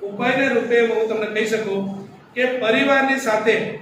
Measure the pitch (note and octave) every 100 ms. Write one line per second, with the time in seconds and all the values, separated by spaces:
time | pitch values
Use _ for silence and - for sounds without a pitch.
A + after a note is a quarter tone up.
0 | G3+ G3+ B3 C4 C4+ A#3 - A#3 A3+ A3
1 | A3 A3 G#3+ G#3+ G#3+ A3 G#3 G3 F#3+ G3
2 | - - - A#3+ B3+ B3+ A3 C4 C#4 C#4
3 | C4+ C4 A3+ G#3+ A3+ G3+ - -